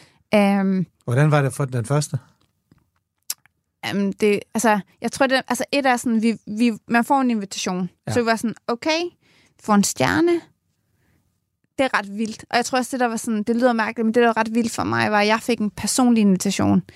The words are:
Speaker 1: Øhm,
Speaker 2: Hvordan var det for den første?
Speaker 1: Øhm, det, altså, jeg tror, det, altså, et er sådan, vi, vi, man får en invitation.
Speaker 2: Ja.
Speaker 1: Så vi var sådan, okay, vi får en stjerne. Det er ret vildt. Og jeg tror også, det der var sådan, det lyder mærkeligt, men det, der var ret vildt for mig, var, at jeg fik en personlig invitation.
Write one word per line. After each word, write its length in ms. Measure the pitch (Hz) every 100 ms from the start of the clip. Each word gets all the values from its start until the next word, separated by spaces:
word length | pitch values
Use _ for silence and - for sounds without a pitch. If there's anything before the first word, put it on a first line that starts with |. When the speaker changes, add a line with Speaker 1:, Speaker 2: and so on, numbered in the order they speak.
| - _ _
Speaker 1:
Øhm, 520 | 214 202 202 196 190 175 _
Speaker 2:
Hvordan 280 | - 123 151
var 100 | 147
det 120 | 139
for 120 | - 139
den 200 | 127 107
første? 320 | 147 147 - - _ _ _ _ _ _ _ _ _ - - _ _ _ _ 113
Speaker 1:
Øhm, 240 | 190 196
det, 260 | 185 214 202 -
altså, 260 | 226 226 208 - _
jeg 100 | 202
tror, 160 | - 269
det, 140 | 262 -
altså, 160 | 247 262
et 140 | 285 262
er 120 | 240
sådan, 240 | 247 226
vi, 120 | 226 214 -
vi, 240 | 214 240 208 -
man 160 | 233
får 180 | 233 285
en 100 | 254
invitation. 580 | 226 196 - - 180 180 - -
Speaker 2:
Ja. 60 |
Speaker 1:
Så 60 | 220
vi 60 | 226
var 100 | 226
sådan, 200 | 226 - -
okay, 340 | 240 320 311 349 - _ _ _
vi 140 | _
får 100 | -
en 100 | 202
stjerne. 480 | 196 - - 92 339 339 - _ _ _ _ _ _ _ _ _ _ _ _ -
Det 60 |
er 140 | 262 -
ret 200 | 202 202
vildt. 280 | 226 226 -
Og 80 | 233
jeg 80 | 240
tror 120 | 254
også, 120 | 240
det 80 | 262
der 60 | 247
var 120 | 226
sådan, 260 | - 214
det 120 | 208 233
lyder 180 | 254
mærkeligt, 320 | 233 214 226 220
men 80 |
det, 80 | 233
der 60 | 233
var 100 | 226
ret 160 | 220 226
vildt 160 | 226
for 120 | -
mig, 280 | 185 226 226
var, 80 | 208
at 80 | 208
jeg 120 | 220
fik 180 | - 233
en 100 | 208
personlig 500 | - 202 - 247 226
invitation. 640 | 208 185 196 - 98 190 -